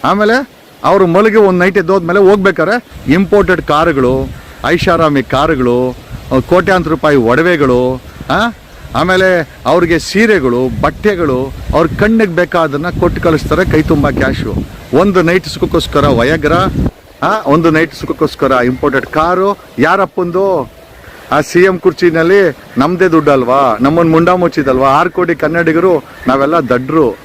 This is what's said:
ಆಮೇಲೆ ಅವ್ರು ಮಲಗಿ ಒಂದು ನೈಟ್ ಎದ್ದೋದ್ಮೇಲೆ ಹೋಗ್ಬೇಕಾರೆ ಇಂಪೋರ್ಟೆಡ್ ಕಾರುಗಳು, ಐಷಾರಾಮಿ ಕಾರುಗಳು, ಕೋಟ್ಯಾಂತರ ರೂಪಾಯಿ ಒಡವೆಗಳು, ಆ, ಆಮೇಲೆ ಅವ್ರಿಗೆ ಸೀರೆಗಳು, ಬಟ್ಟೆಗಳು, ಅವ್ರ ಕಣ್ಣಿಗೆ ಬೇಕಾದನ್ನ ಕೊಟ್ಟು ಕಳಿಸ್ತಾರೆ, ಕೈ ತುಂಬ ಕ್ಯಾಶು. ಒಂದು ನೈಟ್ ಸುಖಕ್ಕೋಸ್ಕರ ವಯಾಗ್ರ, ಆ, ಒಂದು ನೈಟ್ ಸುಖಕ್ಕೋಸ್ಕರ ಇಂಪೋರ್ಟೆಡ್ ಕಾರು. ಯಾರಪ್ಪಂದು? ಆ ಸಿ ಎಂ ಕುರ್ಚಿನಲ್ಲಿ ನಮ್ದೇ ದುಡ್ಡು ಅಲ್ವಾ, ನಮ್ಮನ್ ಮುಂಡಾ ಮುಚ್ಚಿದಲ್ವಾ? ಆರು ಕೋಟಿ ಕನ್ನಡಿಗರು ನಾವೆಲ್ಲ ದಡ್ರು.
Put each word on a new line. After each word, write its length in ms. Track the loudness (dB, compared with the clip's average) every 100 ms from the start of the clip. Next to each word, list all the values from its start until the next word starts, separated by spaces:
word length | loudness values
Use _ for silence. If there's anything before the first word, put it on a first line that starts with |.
ಆಮೇಲೆ 440 | 0 0 2 0 -2 -14 -20 -6
ಅವ್ರು 220 | 0 2 2
ಮಲಗಿ 300 | 4 4 4
ಒಂದು 220 | 4 4
ನೈಟ್ 200 | 2 0
ಎದ್ದೋದ್ಮೇಲೆ 400 | 0 -2 0 2
ಹೋಗ್ಬೇಕಾರೆ 680 | 4 4 2 0 -2 -2 -6 -12 0
ಇಂಪೋರ್ಟೆಡ್ 500 | 0 2 2 2 0
ಕಾರುಗಳು, 680 | 0 0 2 2 0 0 -4 -12 -18 -8 -4
ಐಷಾರಾಮಿ 560 | -2 0 2 2 0
ಕಾರುಗಳು, 760 | -2 -2 0 0 0 0 -2 -6 -16 -16 -4 -4 2
ಕೋಟ್ಯಾಂತರ 420 | 2 2 0 0
ರೂಪಾಯಿ 260 | -2 2 2
ಒಡವೆಗಳು, 880 | 2 2 2 2 2 2 0 -4 -10 -18 -6
ಆ, 40 | -2 -2 -6 -20 -20 -8
ಆಮೇಲೆ 540 | -4 0 2 2 0 -4 -6 -2
ಅವ್ರಿಗೆ 320 | 0 2 -2
ಸೀರೆಗಳು, 840 | -2 0 2 2 0 -2 -2 -2
ಬಟ್ಟೆಗಳು, 720 | -4 -2 -2 -2 -2 -2 -6 -10 -4
ಅವ್ರ 120 | 0 0 0
ಕಣ್ಣಿಗೆ 360 | 0 2 0 0
ಬೇಕಾದನ್ನ 500 | -2 0 -2 -2 -6 -2
ಕೊಟ್ಟು 200 | -2 0
ಕಳಿಸ್ತಾರೆ, 440 | 0 -2 -2 -2
ಕೈ 180 | 0 0
ತುಂಬ 280 | 0 0 0
ಕ್ಯಾಶು. 440 | -2 -4 -4 -6 -6 -8 -14 -2 0
ಒಂದು 220 | 2 2
ನೈಟ್ 260 | 2 0 -2
ಸುಖಕ್ಕೋಸ್ಕರ 580 | -6 -2 -2 -2 0 0
ವಯಾಗ್ರ, 460 | 2 0 0 0 0 -2 -2 -6 -6 -20 -6
ಆ, 240 | -4 -4 0
ಒಂದು 240 | 0 2
ನೈಟ್ 240 | 0 -2
ಸುಖಕ್ಕೋಸ್ಕರ 560 | -6 -10 -4 -4 -2 -2
ಇಂಪೋರ್ಟೆಡ್ 560 | 0 0 -2 -2 -2 -4
ಕಾರು. 520 | -4 -2 0 -2 -4 -10 -2
ಯಾರಪ್ಪಂದು? 920 | 0 2 -2 -4 -4 -2 -2 -2 -6 -14 -20 -20 -20 -20 -4
ಆ 80 | -2
ಸಿ 220 | 0 2
ಎಂ 160 | 2 2
ಕುರ್ಚಿನಲ್ಲಿ 800 | -2 0 0 2 2 4 2 -2 -10 -2
ನಮ್ದೇ 300 | -2 0 2
ದುಡ್ಡು 220 | 2 2
ಅಲ್ವಾ, 460 | 2 2 2 2 0
ನಮ್ಮನ್ 300 | 0 2 2
ಮುಂಡಾ 240 | 2 2
ಮುಚ್ಚಿದಲ್ವಾ? 540 | 2 0 -2 -2 2 2
ಆರು 220 | 2 0
ಕೋಟಿ 240 | -2 -2
ಕನ್ನಡಿಗರು 720 | -2 -2 0 0 2 2 0 -4 -8 -2
ನಾವೆಲ್ಲ 280 | 0 0 0
ದಡ್ರು. 600 | 0 -2 0 0 0 -2